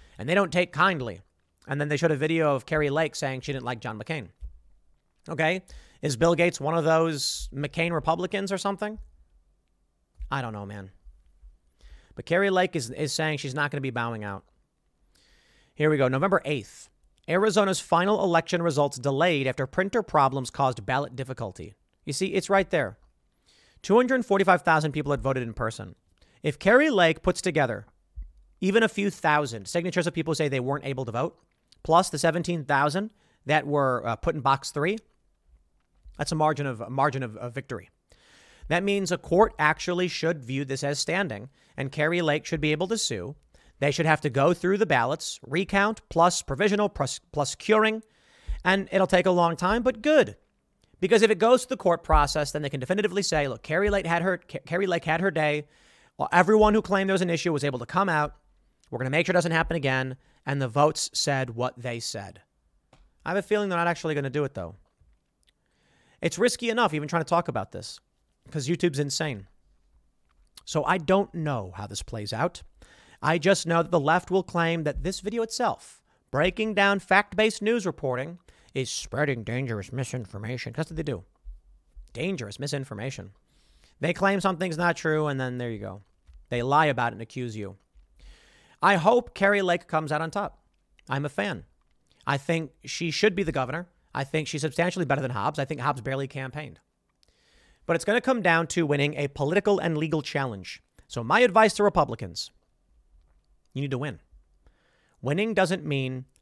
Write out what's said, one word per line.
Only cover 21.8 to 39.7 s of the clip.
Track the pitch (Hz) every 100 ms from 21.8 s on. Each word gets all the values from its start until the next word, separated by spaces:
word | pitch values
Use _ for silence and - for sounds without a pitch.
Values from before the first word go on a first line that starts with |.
| _ _
You | -
see, | 135 190
it's | 190 -
right | 196 185
there. | 165 104 - _ _ _ _ _ _ _ _
Two | - 220
hundred | 247 262 -
forty-five | 196 196 180
thousand | 175 160 151
people | 147 143
had | 139
voted | 135 131
in | 117
person. | - 113 - 104 - _ _ _ _
If | 156 -
Kari | 190 247 311
Lake | 208 165 143
puts | 185 -
together | 185 156 127 104 - _ _ - - - _ _
even | 185 214
a | 220
few | - 202
thousand | - 156 151 143 113 98
signatures | 175 175 180 165
of |
people | 160 156
who | 156
say | 147
they | 131
weren't | 127 143 139
able | 131 120
to |
vote, | 117 156 - _ _ _ _
plus | - 165 185
the | 143
seventeen | 165 165 170 170 139
thousand | 143 147 175 214 - _ _ 131
that | 151 143
were, | 143 135 123 113
uh, | 110
put | 170 156
in |
box | 135 135 -
three, | 147 165 220 - _ _ _ _ _ _ _ _ _ - -
that's | 147
a | 156
margin | 156 143 139
of, | 110
a | 110
margin | 135 147 135
of, | 123 104
of | 120
victory. | 123 - 110 - _ _ _ _ _ _ _ -
That | 175
means | 196 202 185
a | 180
court | - 175 220 -
actually | 151